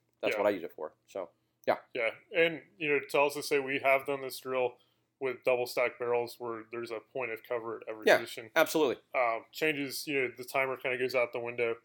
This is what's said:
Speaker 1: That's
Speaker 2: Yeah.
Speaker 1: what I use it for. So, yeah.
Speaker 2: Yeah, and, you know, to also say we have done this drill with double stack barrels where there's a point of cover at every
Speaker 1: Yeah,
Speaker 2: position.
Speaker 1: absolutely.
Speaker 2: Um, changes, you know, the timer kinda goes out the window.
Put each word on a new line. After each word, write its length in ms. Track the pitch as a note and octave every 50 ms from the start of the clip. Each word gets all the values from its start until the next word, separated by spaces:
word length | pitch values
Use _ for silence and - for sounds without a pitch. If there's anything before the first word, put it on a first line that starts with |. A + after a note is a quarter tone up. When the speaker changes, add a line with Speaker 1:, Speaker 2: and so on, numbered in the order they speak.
| _ _ _ _ -
Speaker 1:
That's 120 | G#2+ A2+
Speaker 2:
Yeah. 80 | G#2+ G2+
Speaker 1:
what 40 | G#2
I 20 |
use 120 | G#2 F2+ D#2+
it 80 | - -
for. 200 | - D#2 D#2 - _ _
So, 220 | - - G2 F2+ - _ _ _ _ _ _ _
yeah. 100 | - G#2+ - - _ -
Speaker 2:
Yeah, 160 | B2+ A2+ A2 - - _ - -
and, 280 | F3 E3 E3+ E3 C3+ - - _ -
you 100 | D#3+ D3
know, 120 | D3 C#3 C3+ -
to 80 | - D3
also 240 | C#3+ D3 C#3+ D3 C#3
say 160 | - D3+ C#3+
we 200 | C3+ C3 C#3 C#3
have 260 | - C3+ C3+ C#3 C3
done 160 | C#3+ C#3+ C3+ C3+
this 180 | C3 - -
drill 340 | - C3 C3 C3 B2+ A#2+ - - _ _ _ _ _ _ _ -
with 240 | C3+ C3 B2 - -
double 220 | C3 B2+ A#2+ B2
stack 340 | A#2+ - C#3 B2 A#2 A#2 -
barrels 340 | B2 A#2+ A#2+ A#2+ A#2+ A#2 - -
where 240 | B2 A#2 A2+ A2+ G#2+ A2 A#2
there's 180 | A#2 A#2 A2
a 80 | A2+ G#2+ - _ -
point 180 | C3+ B2 A2+
of 100 | A2 G#2+ - -
cover 280 | B2 A#2 A2 A#2 A2
at 60 | A2 - -
every 140 | A2 A2 A2
Speaker 1:
Yeah, 100 | - C3+ A2+
Speaker 2:
position. 320 | A#2 A#2 - - A#2 A2 -
Speaker 1:
absolutely. 400 | E3 D#3+ - - E3 D3+ B2 G#2 - - _ -
Speaker 2:
Um, 300 | C3+ B2 A#2 A2+ A2+ A2 - -
changes, 520 | - D#3+ D#3 D3+ C#3 C#3+ C3 A#2+ - - D#3
you 120 | C#3+ C#3
know, 120 | B2+ A#2+ A#2+
the 60 | - B2
timer 340 | - - C#3 C3+ C3 B2+
kinda 220 | B2 - C3+ B2+ B2
goes 160 | B2+ B2+ B2
out 180 | B2+ A#2+ A#2 -
the 60 | B2
window. 380 | A#2 A#2+ A#2+ A#2+ A#2+ A#2 A2+ - _